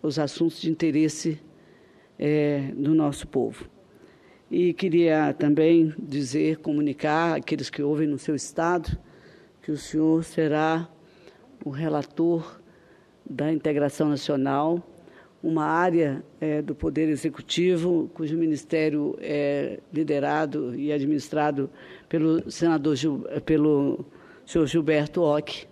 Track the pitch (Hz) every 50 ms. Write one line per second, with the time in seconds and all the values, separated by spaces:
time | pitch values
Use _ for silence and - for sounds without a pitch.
0 | - 160 135 156 151 143 - - 170 165 - - - 165 156 156 170 160 135 156
1 | 156 156 151 - - 165 151 151 - - - - - - - - - - - -
2 | _ _ _ - - 147 151 151 147 147 147 143 135 135 113 123 143 143 160 160
3 | 151 143 139 - - - - 135 120 113 117 - - - _ - - _ - -
4 | - - - _ _ - - _ _ _ - - 180 175 160 - 190 185 156 175
5 | 170 165 156 156 151 143 139 - 147 147 147 147 156 160 170 165 160 156 151 -
6 | - 147 135 147 139 123 127 156 156 156 160 156 - 165 147 147 151 147 131 -
7 | - 151 151 160 170 170 160 147 139 - 160 139 131 - - - 143 143 151 147
8 | 160 151 143 131 - - 151 139 - - - - 165 170 180 175 156 - - -
9 | - - - - - - - - - _ _ _ - - 151 143 - - - 156
10 | 156 160 160 165 165 - - - 160 151 151 151 156 160 160 165 170 165 - -
11 | - - - - - - - - - - - - - 147 135 139 165 156 151 147
12 | 135 - - - 165 170 170 165 160 - - - - - - - _ _ - -
13 | _ _ _ _ _ - 139 123 147 151 160 147 - 160 151 143 143 143 - -
14 | 156 151 147 131 - - 147 135 131 139 139 143 147 160 170 175 175 - - -
15 | - - - - - _ _ _ - 160 160 160 151 156 160 165 180 185 165 170
16 | 160 143 135 - - - - - 156 156 151 151 147 143 151 - - 160 139 151
17 | 160 156 151 131 - 156 135 - - - - 170 175 180 185 165 165 180 175 165
18 | - 170 - - 160 147 156 165 170 160 151 143 - - 165 156 156 156 147 151
19 | 147 147 - - - - 147 147 143 143 143 143 143 - - - - - - 147
20 | 160 147 147 143 135 143 147 151 160 147 135 151 139 123 120 131 139 147 147 147
21 | 135 143 156 143 131 - - 151 147 151 147 139 135 135 - - - - - -
22 | - _ - 165 156 160 160 170 - - - - 170 170 160 151 139 156 151 123
23 | 139 160 143 131 - - 139 147 - - 160 151 147 151 151 139 143 139 - -
24 | - - - - - - - - - - - 170 156 131 - 170 151 151 160 151
25 | 147 147 - 180 170 151 147 151 151 - - - - -